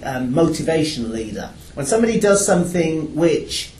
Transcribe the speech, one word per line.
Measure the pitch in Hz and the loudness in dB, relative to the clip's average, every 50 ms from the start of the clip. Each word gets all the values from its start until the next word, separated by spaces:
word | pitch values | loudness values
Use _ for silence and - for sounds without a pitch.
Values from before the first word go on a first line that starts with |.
um, | - 135 131 123 127 123 | -8 -8 -6 -4 -4 -2
motivational | 131 165 165 - 160 - 135 160 165 156 151 - - 120 117 113 | 2 2 2 2 2 -2 -2 0 0 0 0 -2 -2 -4 -6 -6
leader, | 110 110 110 104 - 95 - - - - - - - | -4 -6 -6 -6 -8 -10 -12 -12 -14 -18 -20 -16 -10
when | 143 139 | -6 -2
somebody | - 233 226 233 226 220 185 | 0 2 2 2 2 2 2
does | - 202 202 202 - | 4 4 4 4 4
something | - 185 175 170 - - 175 165 160 160 160 151 - - | 2 2 2 2 0 0 0 0 0 0 -2 -4 -4 -2
which | 151 170 165 147 - - - - - - - - | 2 2 4 2 2 -2 -4 -8 -8 -8 -10 -14